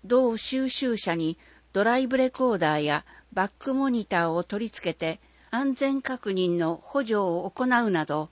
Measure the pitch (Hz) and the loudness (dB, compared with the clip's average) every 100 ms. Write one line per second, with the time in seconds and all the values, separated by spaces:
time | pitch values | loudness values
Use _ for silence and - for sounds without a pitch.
0 | 196 247 254 226 - 262 262 - 262 220 | 4 4 4 0 -2 -2 -2 -2 -2 -2
1 | - 170 160 165 - - _ 190 214 247 | -2 0 -2 -4 -12 -20 _ 0 2 2
2 | 262 254 254 - 254 202 160 151 151 151 | 2 2 0 2 0 2 2 2 0 -2
3 | - - _ - 196 _ - 269 269 240 | -4 -20 _ -4 -4 _ -4 0 0 0
4 | 202 185 170 165 175 208 226 - 175 160 | 0 0 2 0 -2 -6 -6 -6 -6 -4
5 | 160 160 _ _ - 226 277 262 277 269 | -4 -6 _ _ -8 -4 -2 0 -2 -2
6 | 262 254 208 190 180 175 165 165 - - | -4 -6 -4 0 0 2 0 -2 -4 -4
7 | 226 214 190 170 185 - 254 247 226 175 | 0 0 0 -2 -4 -4 0 2 2 0
8 | 151 151 156 | 0 -2 -4